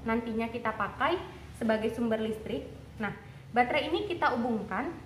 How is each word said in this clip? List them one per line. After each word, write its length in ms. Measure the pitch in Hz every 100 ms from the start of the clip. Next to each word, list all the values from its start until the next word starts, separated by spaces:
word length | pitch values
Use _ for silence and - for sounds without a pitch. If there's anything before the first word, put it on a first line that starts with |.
nantinya 480 | 226 226 240 220 226
kita 240 | 233 226 214
pakai 400 | 202 - 269 359 - - - -
sebagai 320 | 226 220 226 226
sumber 240 | 233 220
listrik. 480 | 220 214 - 262 - - - -
Nah, 160 | 208 - - - - 233
baterai 320 | 240 302 294
ini 160 | 349
kita 320 | 415 339 294 240
hubungkan 560 | 226 226 190 190 302 339